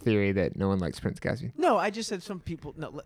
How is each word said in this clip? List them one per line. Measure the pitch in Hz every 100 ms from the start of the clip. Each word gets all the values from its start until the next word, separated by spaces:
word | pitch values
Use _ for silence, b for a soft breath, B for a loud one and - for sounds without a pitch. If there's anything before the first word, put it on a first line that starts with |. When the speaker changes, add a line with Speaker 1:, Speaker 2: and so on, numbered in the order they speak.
Speaker 1:
theory | 120 107 98
that | 98 87 -
no | 98
one | 95
likes | 82 -
Prince | - 80
Caspian. | - 117 147 -
Speaker 2:
No, | 339 214
I | 196
just | 208 220
said | 196
some | - 185
people. | - 156 151 156
No, | 151
let, | 143